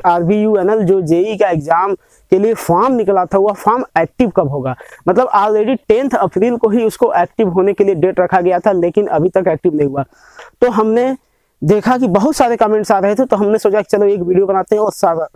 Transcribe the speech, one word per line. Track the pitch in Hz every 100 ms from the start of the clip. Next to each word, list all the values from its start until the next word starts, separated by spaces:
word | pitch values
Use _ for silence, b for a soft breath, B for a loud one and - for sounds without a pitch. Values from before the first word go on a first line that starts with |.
| 180
आरबीयू, | 175 170 208 214 208
एनएल, | 185 220
जो | 185 196
जेई | 160 170 208 208
का | 202
exam | 165 147 170 196 190 b b _
के | 190
लिए | 220
form | 220 - 175 254
निकला | 247 208 190 180
था, | 196
वो | 202
फॉर्म | 196 208 247 - 165
active | 165 - 233
कब | 190 151
होगा? | 143 127 123 B B -
मतलब | 190 254
already | 202 214 214 220 262 -
tenth | 220 277
अप्रैल | 240 190 190 233 233
को | 220
ही | 226 220
उसको | - 233
active | - 175 - 202
होने | 175 196
के | 196
लिए | 202 175
date | 185 180
रखा | 180 185
गया | 180 180
था, | 214
लेकिन | 185 175 208 208
अभी | 156 180
तक | 190 180
active | 160 180 151
नहीं | 143
हुआ। | 139 135 B B B B _
तो | 247
हमने | 214 220 226 254 262 _ _ _ _
देखा | 151 208 226 254
कि | 247
बहुत | 190 262 -
सारे | 247 -
comments | 214 214 208
आ | 196
रहे | 196 214
थे, | 262
तो | 202
हमने | 208 214
सोचा | 202 208
कि | - 202
चलो | 202
एक | 202
वीडियो | 175 180 196
बनाते | 190 180 214
हैं |
और | 214
सारा, | - 180 165 156